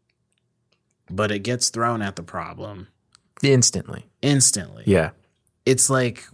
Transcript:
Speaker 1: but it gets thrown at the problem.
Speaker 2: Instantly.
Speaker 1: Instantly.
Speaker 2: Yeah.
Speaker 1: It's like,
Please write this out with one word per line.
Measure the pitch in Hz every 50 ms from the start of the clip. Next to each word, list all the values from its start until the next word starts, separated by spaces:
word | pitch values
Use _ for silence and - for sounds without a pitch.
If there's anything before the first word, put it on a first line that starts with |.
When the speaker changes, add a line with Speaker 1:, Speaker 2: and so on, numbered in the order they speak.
| _ _ _ _ _ _ _ _ _ _ _ _ _ _ _ _ _ _ _ _ _ -
Speaker 1:
but | 90 98 107 104
it | 104 101
gets | 98 117 123 123 - -
thrown | - 113 117 117 120 110
at | 104 98 92
the | 90 87
problem. | - - 87 82 85 85 - 110 104 101 92 95 - _ _ _ _ _ _ _ _ _ -
Speaker 2:
Instantly. | - 139 135 123 117 - - 160 - - - - - _ _ _
Speaker 1:
Instantly. | - 139 143 135 127 - - 101 85 - 50 57 -
Speaker 2:
Yeah. | 101 95 87 80 - - _ _ _ _ _ _ _ _ _ _
Speaker 1:
It's | 131 135 127 - -
like, | 135 131 123 117 101 - - -